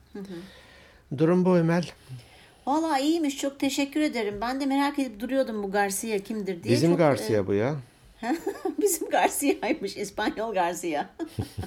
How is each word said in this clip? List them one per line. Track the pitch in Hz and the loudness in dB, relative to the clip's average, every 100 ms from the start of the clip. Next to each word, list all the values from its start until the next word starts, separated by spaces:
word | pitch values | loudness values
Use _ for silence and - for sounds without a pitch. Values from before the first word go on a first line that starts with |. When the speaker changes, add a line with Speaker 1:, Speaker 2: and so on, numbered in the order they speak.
| _ | _
Speaker 1:
Hı | 208 | -14
hı. | 190 170 190 - - - - - - 123 | -12 -12 -14 -20 -20 -20 -20 -20 -8 0
Speaker 2:
Durum | 160 180 185 | 2 4 4
bu | 180 | 4
Emel. | 160 170 175 - - 127 - - - - - | 4 2 -2 -10 -18 -18 -18 -20 -20 -10 -2
Speaker 1:
Vallahi | 294 320 277 | 0 2 2
iyiymiş. | 285 339 294 277 | 2 2 0 -2
Çok | 277 277 | -4 0
teşekkür | 277 277 277 302 | -2 0 0 2
ederim. | 302 233 208 208 | 0 0 -4 -2
Ben | 226 269 | -4 -2
de | 277 | 0
merak | 269 277 285 | 2 2 0
edip | 262 208 | -2 -4
duruyordum | 233 269 254 220 | -2 0 0 -2
bu | 202 | 0
Garcia | 202 202 196 233 208 | 2 2 0 -2 -2
kimdir | 196 220 190 175 | -2 -6 -4 -4
diye. | 110 120 | 2 4
Speaker 2:
Bizim | 165 | 6
Speaker 1:
Çok, | 170 | 6
Speaker 2:
Garcia | 160 127 - 107 | 6 4 2 0
Speaker 1:
e, | 98 | 2
Speaker 2:
bu | |
ya. | 101 117 151 - _ - - | 2 2 -2 -8 _ -20 -8
Speaker 1:
<laughs> | 226 320 - - - 285 | -4 -2 -4 -4 -4 -2
Bizim | 403 349 480 | 0 0 0
Garcia'ymış. | - - - 285 392 208 - 196 - | 2 2 2 0 0 0 -2 -4 -6
İspanyol | 202 - 214 311 226 | -8 -4 -4 -2 -4
Garcia. | 190 175 175 175 147 180 | 0 0 0 -4 -2 -4
<laughs> | - 320 - - - | -8 -10 -8 -10 -8